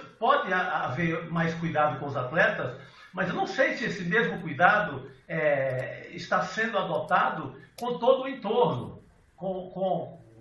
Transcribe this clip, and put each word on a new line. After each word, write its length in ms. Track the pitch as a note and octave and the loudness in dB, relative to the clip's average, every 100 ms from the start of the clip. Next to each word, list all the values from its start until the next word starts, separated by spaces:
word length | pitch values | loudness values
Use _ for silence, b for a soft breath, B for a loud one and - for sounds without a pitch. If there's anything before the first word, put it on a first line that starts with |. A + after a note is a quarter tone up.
| - - | -10 0
pode 320 | A#3 C#4 F#3+ | 2 4 2
ha-, 340 | F#3 E3+ D#3 D3+ | 0 0 -2 -2
haver 440 | E3+ E3 E3 - | -2 0 -2 -2
mais 240 | E3 E3 - | 0 0 0
cuidado 440 | D#3+ D3 D3+ C3 | 0 2 2 0
com 80 | C#3+ | -4
os 80 | C#3+ | -4
atletas, 680 | B2 E3+ G#3 - B2+ - B B B | 0 2 2 2 -6 -8 B B B
mas 160 | F#3 F3+ | -4 -2
eu 60 | F#4+ | -2
não 100 | F#4+ | 0
sei 300 | - E4 B3+ | 2 2 0
se 80 | G#3+ | -4
esse 180 | F#3 | -4
mesmo 360 | E3+ A3 - - | 0 2 2 -2
cuidado, 680 | D#3+ B2+ F#3 G#3 D#3 B2+ - B - | -4 4 6 6 2 -6 -10 B -8
é, 840 | E3 D3+ C#3 C3+ B2+ - - - | 0 2 2 0 -2 -6 -10 -12
está 300 | E3+ - F#3 | -10 -2 0
sendo 360 | - G#3+ A3+ G3 | 0 -2 0 0
adotado 800 | E3 D3+ - F#3 - D#3+ B2+ - B B | 0 -2 2 2 2 -2 -8 -12 B B
com 180 | A#3+ - | -6 2
todo 240 | B3 C4 | 4 4
o 40 | C4+ | 2
entorno, 760 | - G3 A#3+ F3+ B2 G#2 - - _ _ - | -6 0 2 2 0 -6 -12 -20 _ _ -10
com, 340 | F#3+ F#3 F#3 | -6 -6 -8
com 520 | F#3 F#3+ E3+ - - - - | -2 -2 -2 -4 -14 -20 -18